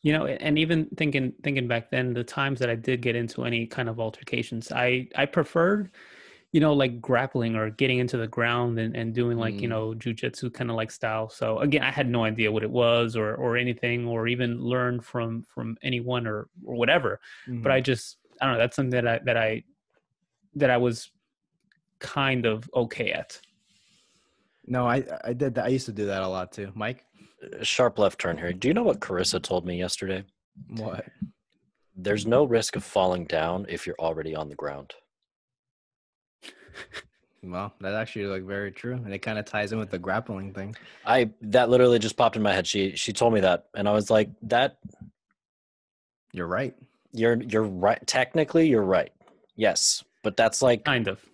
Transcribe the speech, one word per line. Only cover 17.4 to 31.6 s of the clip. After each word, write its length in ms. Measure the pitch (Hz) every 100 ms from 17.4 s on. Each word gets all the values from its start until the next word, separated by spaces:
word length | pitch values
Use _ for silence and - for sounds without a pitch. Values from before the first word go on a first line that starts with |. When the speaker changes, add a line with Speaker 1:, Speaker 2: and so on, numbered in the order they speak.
| -
Speaker 1:
But 80 |
Speaker 2:
Mm-hmm. 160 | 123 120
Speaker 1:
I 80 | 131
just, 380 | 127 120 - - _ _
I 40 | 135
don't 80 |
know, 60 | 117
that's 160 | 120 -
something 140 | 131
that 180 | 123 117
I, 100 | 113
that 120 | 123 117
I, 260 | 113 110 - _ _ _ _ _ _ _ _
that 160 | 143 139
I 60 | 123
was 340 | 123 113 - _ _ _ _ _ _ _ _ _
kind 460 | - - 135 127 117
of 220 | 110 117
okay 360 | 131 117 - 117
at. 300 | - - - _ _ _ _ _ _ _ _ _ _ _ _ -
Speaker 2:
No, 200 | 127 123
I, 160 | 127 - -
I 80 | -
did 220 | 123 139 123
that. 80 |
I 40 | 107
used 180 | 131 127
to 60 |
do 140 | 104 101
that 160 | 98
a 60 | 95
lot 240 | 92 92
too. 200 | - 98
Mike? 300 | 98 107 127 _ _ - _
Speaker 3:
Uh, 200 | - -
sharp 360 | 107 - 123 104
left 200 | 101 -
turn 200 | 90 78
here. 160 | 87
Do 120 | 90 120
you 40 |
know 100 | 196
what 160 | 226 107
Carissa 420 | - 90 90 92
told 240 | - 90 87
me 120 | 87
yesterday? 460 | 90 - 98 95 98 _ _ 101 -
Speaker 2:
What? 360 | 110 110 - - _ - _ _ _